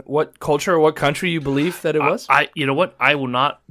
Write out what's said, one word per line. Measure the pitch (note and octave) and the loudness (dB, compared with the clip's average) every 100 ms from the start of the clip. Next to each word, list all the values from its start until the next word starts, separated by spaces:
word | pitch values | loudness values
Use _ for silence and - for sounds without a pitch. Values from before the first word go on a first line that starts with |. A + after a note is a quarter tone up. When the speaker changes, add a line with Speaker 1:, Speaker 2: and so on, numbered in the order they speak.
Speaker 1:
what | - C#3+ - - | -6 -4 -4 -6
culture | - D3 - | -2 -2 0
or | E3+ | 4
what | D#3 D#3 | 4 2
country | C#3+ D3+ F#3 | 0 0 -2
you | E3 | -2
believe | C#3 C#3 E3 F3 | -2 -2 -2 -2
that | E3 D3+ | -2 0
it | |
Speaker 2:
I, | C#3+ | 0
Speaker 1:
was? | G3+ - | -2 0
Speaker 2:
I, | C#3 C#3+ - | 0 0 -2
you | C#3 | -2
know | |
what? | C#3 F3+ - | 0 -2 0
I | B2+ D3 | 0 0
will | B2+ | -2
not | B2 C#3+ - - | 0 -2 -2 -14